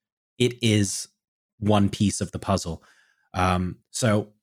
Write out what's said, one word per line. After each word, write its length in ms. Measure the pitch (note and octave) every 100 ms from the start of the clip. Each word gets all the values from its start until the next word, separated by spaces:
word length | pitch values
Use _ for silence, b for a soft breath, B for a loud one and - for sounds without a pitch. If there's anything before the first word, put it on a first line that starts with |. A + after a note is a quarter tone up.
| _ _ _ -
it 240 | A#2+ A#2+
is 460 | A#2 G#2+ G2 - - _ _ _ _ _
one 300 | G#2 G#2 G2+
piece 320 | - G2+ -
of 120 | F#2+
the 60 | E2+
puzzle. 440 | - F#2+ E2+ D#2+ b b b b b
Um, 440 | F#2 F#2 F#2 F2+ - _
so 420 | - A#2 G#2 G#2 _